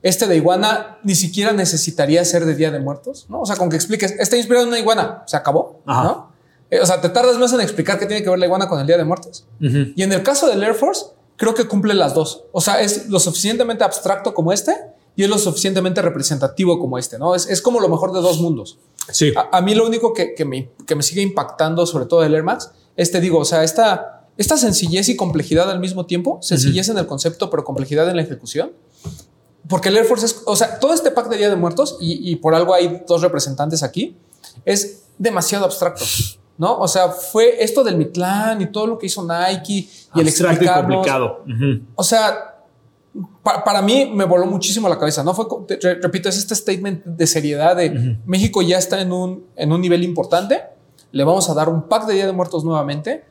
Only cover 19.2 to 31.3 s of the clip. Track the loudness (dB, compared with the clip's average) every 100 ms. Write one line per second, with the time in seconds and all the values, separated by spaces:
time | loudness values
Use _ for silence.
19.2 | 2 2 0 2 4 2 2 2 0 0
20.2 | -4 -2 -6 -4 -10 _ -4 -2 0 -2
21.2 | -2 -2 -6 -2 0 0 0 -2 2 2
22.2 | 4 2 0 -4 -8 _ _ -4 -2 0
23.2 | 2 2 2 2 2 2 2 2 -6 -18
24.2 | _ -4 0 2 2 0 0 0 0 0
25.2 | -2 -2 0 2 2 0 -4 -6 -4 -2
26.2 | -2 -4 -2 2 2 2 0 -2 -4 -4
27.2 | -4 -2 -4 -4 -4 -8 -2 0 2 0
28.2 | -4 -8 -8 -6 -6 -10 _ _ -16 -16
29.2 | -20 _ _ _ -4 -2 2 2 4 2
30.2 | 0 -4 -4 0 0 0 0 2 2 0
31.2 | -2